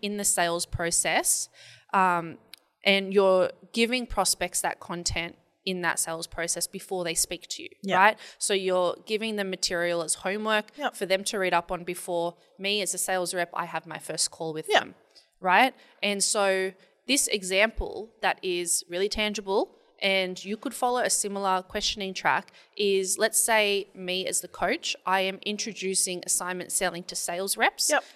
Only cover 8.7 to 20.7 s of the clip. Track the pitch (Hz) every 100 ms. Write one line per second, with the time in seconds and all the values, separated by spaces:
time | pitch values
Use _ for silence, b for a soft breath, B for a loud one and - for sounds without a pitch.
8.7 | 180 175 - - 214 220 208 190 185 -
9.7 | 175 175 170 156 - 185 208 214 214 214
10.7 | - 269 - 180 190 196 208 185 175 175
11.7 | 175 175 175 - 170 170 170 b - 196
12.7 | 208 180 180 - 185 175 185 170 - 170
13.7 | 165 165 156 - 160 - - 160 156 160
14.7 | 427 - - _ b b _ 185 190 170
15.7 | - b b 208 202 190 214 196 190 190
16.7 | 185 b b - 277 - 214 180 190 220
17.7 | - 190 - 226 _ 190 - 185 175 170
18.7 | - - 180 202 220 214 208 196 202 381
19.7 | b b _ 196 190 185 185 190 220 277